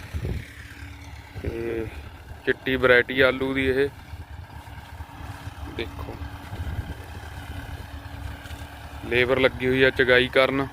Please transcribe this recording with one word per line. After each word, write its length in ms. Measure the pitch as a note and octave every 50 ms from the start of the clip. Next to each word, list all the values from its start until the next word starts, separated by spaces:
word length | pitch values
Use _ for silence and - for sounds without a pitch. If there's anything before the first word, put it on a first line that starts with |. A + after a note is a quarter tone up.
| - - - - - - - - - - - - - - - - - - - - - - - - - - - - -
ਤੇ 440 | A2+ A2+ A#2 A#2 A#2 A#2 A2+ A2 A2 - - - - - - - - - - -
ਚਿੱਟੀ 280 | B2+ - - - C3 C3
ਵੈਰਾਈਟੀ 440 | C3 B2 B2+ B2 A#2+ A#2+ - B2+ C3
ਆਲੂ 320 | C3+ B2+ B2+ C3 C3 C3+ C3+
ਦੀ 120 | C3+ C3+
ਇਹ 220 | C3 B2+ C3+ C#3+ C#3 - - - - - - - - - - - - - - - - - - - - - - - - - - - - - - - - - - - - -
ਦੇਖੋ, 380 | - A2+ G#2+ - - - A2+ A2 - - - - - - - - - - - - - - - - - - - - - - - - - - - - - - - - - - - - - - - - - - - - - - - - - - - - - - - - - -
ਲੇਬਰ 360 | A2+ A#2 B2 B2 A#2+ C3 C3
ਲੱਗੀ 260 | C3 B2+ - A#2+ B2+
ਹੋਈ 160 | B2+ C3 C3 C3
ਆ 80 | C3 B2+
ਚੁਗਾਈ 360 | - C3 A#2+ B2 B2 B2+ B2+
ਕਰਨ। 360 | - C3+ C3 C3 C3+ C#3 C#3 C3